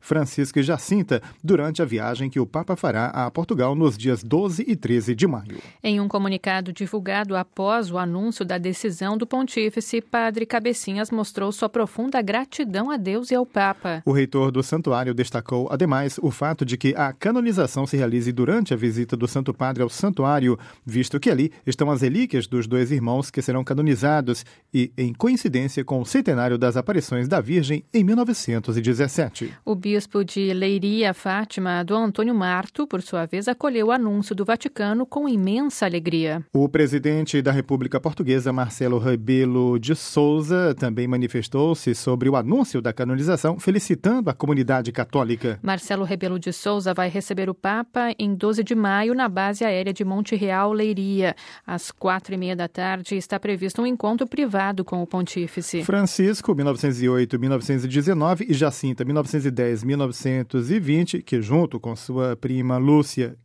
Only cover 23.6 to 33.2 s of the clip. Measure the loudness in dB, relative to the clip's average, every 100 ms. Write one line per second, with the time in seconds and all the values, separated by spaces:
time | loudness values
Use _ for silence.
23.6 | -2 0 2 2 2 2 2 -4 -4 -20
24.6 | _ -2 0 -2 -4 0 0 2 2 0
25.6 | 0 -4 -2 -2 0 0 2 2 2 2
26.6 | 2 2 0 -2 0 -2 0 0 2 0
27.6 | 2 -2 0 2 4 4 2 -2 -2 -2
28.6 | 0 0 2 2 2 2 -2 -2 -10 -8
29.6 | -4 -4 0 -2 0 -2 -2 -2 -2 0
30.6 | 0 0 0 2 0 0 -2 -2 -4 -4
31.6 | -2 -2 0 0 0 0 0 2 2 0
32.6 | -4 -6 -4 -4 -4 -4